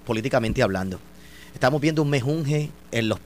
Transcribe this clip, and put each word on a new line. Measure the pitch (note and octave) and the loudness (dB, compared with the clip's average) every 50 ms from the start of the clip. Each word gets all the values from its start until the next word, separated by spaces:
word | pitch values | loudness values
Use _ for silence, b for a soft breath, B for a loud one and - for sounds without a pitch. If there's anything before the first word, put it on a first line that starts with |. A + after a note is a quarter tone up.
| - | -6
políticamente | - A2+ A2 A2 C3 - C3 A2+ A2 - C3 A#2+ | -4 -2 -2 0 0 2 2 2 0 2 2 2
hablando. | G2+ F#2+ F#2 F#2+ F#2+ F#2 - - - - B B B B B B B B | 2 2 0 -2 -4 -6 -8 -12 -16 -20 B B B B B B B B
Estamos | - - E3 D3 D3+ | 0 2 2 2 2
viendo | C3 D#3+ D#3 D#3 | 2 0 2 2
un | D3+ C#3+ | 2 2
mejunje | C#3+ C3+ A#2 C#3 D3+ E3 D#3 C3+ D3+ D3+ D3+ D3 - - - - | 2 0 2 0 0 0 0 0 0 0 -2 -4 -8 -14 -12 -6
en | - A#2 A2+ A2 | -2 0 0 0
los, | G#2+ - - | 0 -2 -4